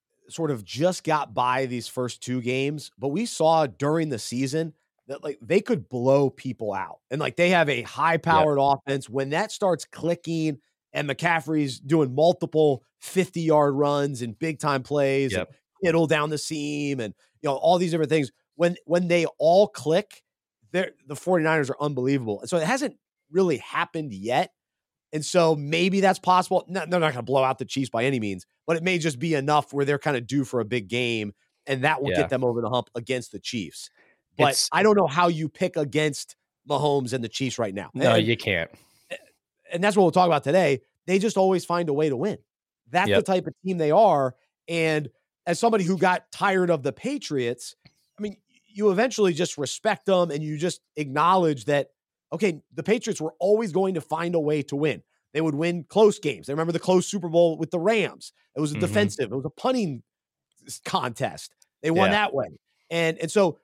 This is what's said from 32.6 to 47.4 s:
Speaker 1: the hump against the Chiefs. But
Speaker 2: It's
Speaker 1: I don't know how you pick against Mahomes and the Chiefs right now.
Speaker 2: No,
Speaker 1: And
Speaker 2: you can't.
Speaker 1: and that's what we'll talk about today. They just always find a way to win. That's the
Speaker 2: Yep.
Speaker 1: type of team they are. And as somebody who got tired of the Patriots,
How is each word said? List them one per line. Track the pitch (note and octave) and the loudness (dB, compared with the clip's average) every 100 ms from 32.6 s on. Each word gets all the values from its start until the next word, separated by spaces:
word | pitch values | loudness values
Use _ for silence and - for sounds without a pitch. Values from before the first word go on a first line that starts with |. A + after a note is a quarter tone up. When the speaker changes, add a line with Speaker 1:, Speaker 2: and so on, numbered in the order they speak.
Speaker 1:
the | A2+ | -2
hump | B2+ A#2 | -2 -4
against | A#2+ A#2 B2+ A#2+ | -10 -6 -6 -6
the | G2+ | -12
Chiefs. | - A#2+ E2 - - _ _ _ _ - | -8 -8 -8 -10 -20 _ _ _ _ 0
But | C#3+ | 0
Speaker 2:
It's | C3+ - | 2 0
Speaker 1:
I | D#3+ | 2
don't | G3+ G#3 | 4 4
know | E3+ | 2
how | C#3+ F3 | 2 2
you | E3 D#3 | 0 -4
pick | - F#3 E3 | -4 -4 -2
against | D3+ D3 D#3 C#3+ - - _ _ - | -2 0 -2 -4 -12 -18 _ _ -4
Mahomes | C#3+ D3 C#3+ B2+ | 0 2 2 0
and | B2+ | -4
the | A#2 | -6
Chiefs | - C3+ - | -4 -6 -4
right | A2 | -4
now. | G2 E2+ | -4 -8
Speaker 2:
No, | B2+ C#3 | 0 2
Speaker 1:
And | A2+ A2 | 4 2
Speaker 2:
you | A#2 | 0
can't. | - F#2 E2 - _ _ _ - _ _ _ _ _ | 0 -2 -4 -10 _ _ _ -18 _ _ _ _ _
Speaker 1:
and | F3 | -2
that's | G3 G3+ | 0 4
what | |
we'll | F#3 | 4
talk | F3+ F3+ | 6 4
about | D3+ | 2
today. | C3+ F3 E3 C3+ - _ - | 2 2 2 0 -4 _ -2
They | F#3+ | 0
just | G#3+ G3 | 0 2
always | F#3+ F#3+ | 2 0
find | - F3 E3+ | -2 -4 -2
a | |
way | C#3+ D#3 | 0 0
to | B2+ | 0
win. | F#3+ F3+ _ _ _ _ _ | -4 -6 _ _ _ _ _
That's | D#3+ G3+ | -2 2
the | G3+ | 2
Speaker 2:
Yep. | |
Speaker 1:
type | G3+ F#3 D#3+ | 2 -2 -2
of | - | -10
team | F#3 F3+ | -6 -2
they | D3+ | 2
are. | D#3+ G#3+ D3+ C3 B2+ _ _ - | 4 6 4 0 -4 _ _ -8
And | E3 D#3+ D#3 C#3+ - _ _ - | -2 0 0 -4 -14 _ _ -4
as | F3 | 0
somebody | A#3 A3 | 2 2
who | F3 F#3 | 0 2
got | F#3 F3+ - | 2 2 -4
tired | - G3+ F#3+ F3+ | -4 0 2 2
of | D#3+ | 0
the | C3+ | 0
Patriots, | - A#3+ C#4+ - C#3+ | -6 -6 -6 -4 -2